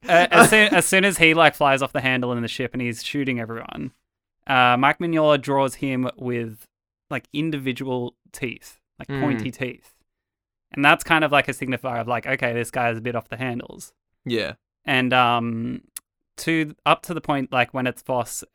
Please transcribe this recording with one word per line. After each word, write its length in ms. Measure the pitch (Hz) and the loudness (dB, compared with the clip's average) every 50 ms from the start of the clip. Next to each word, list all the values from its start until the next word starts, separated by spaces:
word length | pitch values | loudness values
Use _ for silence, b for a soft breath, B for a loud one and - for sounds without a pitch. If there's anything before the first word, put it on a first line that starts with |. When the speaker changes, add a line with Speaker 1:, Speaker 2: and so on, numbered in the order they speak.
| - 233 | -2 4
Speaker 1:
uh, 200 | 175 170 180 - | 4 4 4 6
as 180 | 175 - 226 214 | 6 6 8 8
soon, 180 | 220 214 208 208 | 8 6 4 6
Speaker 2:
<laughs> 60 | 202 | 4
Speaker 1:
as 120 | 180 165 | 2 2
soon 200 | - 190 190 190 | 4 2 2 2
as 120 | 202 175 - | 2 2 4
he, 160 | 170 160 160 | 4 4 6
like, 200 | 165 165 147 - | 6 6 4 4
flies 280 | - 147 139 135 131 | 4 2 2 2 2
off 100 | 135 131 - | 0 -2 -4
the 80 | 143 | -2
handle 300 | 123 131 127 127 123 123 | -2 0 -2 0 -2 -2
in 100 | 123 120 | -4 -4
the 60 | 117 110 | -4 -6
ship 240 | - - 131 117 - | -4 -4 -6 -6 -4
and 80 | 131 | -4
he's 220 | 123 120 117 117 - | -4 -4 -6 -6 -8
shooting 360 | - - 143 139 135 127 120 | -6 -4 -4 -2 -2 -2 -4
everyone, 520 | 117 110 113 113 - - - - 143 131 _ _ _ _ _ _ _ _ _ _ _ - | -6 -8 -10 -12 -12 -14 -12 -12 -12 -12 _ _ _ _ _ _ _ _ _ _ _ 0
uh, 300 | 135 127 123 123 123 123 | 4 4 6 6 6 4
Mike 200 | 131 143 156 - | 4 2 2 2
Mignola 400 | 175 170 165 156 156 151 147 139 | -2 -2 0 2 4 4 4 4
draws 360 | 127 147 139 139 139 131 - | 2 0 0 0 0 0 -2
him 340 | - 143 135 131 127 127 123 - - | -4 -6 -4 -2 -2 -2 -4 -6 -8
with, 480 | 127 123 120 120 117 113 107 - - _ _ _ _ _ _ _ _ - | -8 -6 -4 -4 -6 -8 -10 -16 -20 _ _ _ _ _ _ _ _ -10
like, 180 | 151 123 - _ - | -10 -10 -10 _ -6
individual 840 | 147 156 165 151 143 131 135 123 - 139 131 127 127 123 123 _ _ _ _ | -4 -4 -4 -4 -4 -4 -4 -4 -4 -4 -4 -4 -4 -4 -6 _ _ _ _
teeth, 480 | _ - 147 117 113 - - - - _ _ _ _ _ | _ -8 -8 -8 -8 -10 -18 -20 -20 _ _ _ _ _
like, 120 | - - | -12 -10
Speaker 2:
Mm. 120 | 139 131 | -6 -4
Speaker 1:
pointy 300 | - 147 135 110 107 127 | -2 -2 -2 -2 -4 -8
teeth. 420 | 120 - 135 123 120 - _ _ _ _ _ _ _ _ _ _ _ _ _ _ _ _ _ _ | -8 -8 -8 -8 -10 -14 _ _ _ _ _ _ _ _ _ _ _ _ _ _ _ _ _ _
And 120 | - 139 139 | -6 0 4
that's 200 | 147 165 165 - | 4 4 4 2
kind 200 | - 165 156 156 | 0 0 2 2
of, 80 | 143 | 2
like, 180 | 147 139 127 - | 2 2 2 2
a 20 | |
signifier 480 | 131 - 143 127 131 117 - 131 120 117 | -4 -6 -4 -6 -6 -6 -4 -6 -6 -6
of, 60 | 113 117 | -4 -4
like, 180 | 123 117 - | -4 -4 -4
okay, 280 | 139 131 127 131 120 117 | -6 -6 -4 -2 -4 -2
this 180 | 120 113 - | -2 -6 -4
guy's 260 | - 127 120 120 113 113 | -4 -2 -2 -2 -2 -4
a 40 | |
bit 140 | 110 123 117 | -6 -6 -6
off 140 | 117 - - | -6 -8 -10
the 80 | 110 107 | -12 -8
handles. 560 | 131 127 120 123 - - - - - - _ _ _ _ _ _ - | -8 -6 -6 -8 -10 -12 -16 -20 -20 -20 _ _ _ _ _ _ -8
Speaker 2:
Yeah. 280 | - 120 110 98 73 - _ _ _ _ _ - | -4 -4 -2 -2 -4 -8 _ _ _ _ _ -6
Speaker 1:
And, 280 | 143 139 127 127 123 127 | -2 0 0 0 2 4
um, 680 | 127 123 120 120 120 117 117 113 113 117 123 - - _ _ _ - _ _ _ _ _ _ _ - | 4 4 4 2 0 0 -2 -4 -6 -6 -8 -8 -10 _ _ _ -20 _ _ _ _ _ _ _ -10
to, 360 | - 165 165 160 156 151 - _ - | -6 -2 -2 -2 -2 -4 -8 _ -4
up 180 | 151 151 _ - | -4 -4 _ -6
to 100 | - 175 | -12 -12
the 80 | 156 | -12
point, 300 | - - 147 139 131 - | -6 -6 -6 -6 -6 -4
like, 220 | - 123 120 - - | -2 -2 -2 -2 -4
when 120 | 131 127 | -6 -6
it's 160 | 127 120 - | -6 -6 -8
Voss 420 | - - 131 123 113 - - - - _ _ | -10 -6 -6 -6 -6 -6 -10 -14 -16 _ _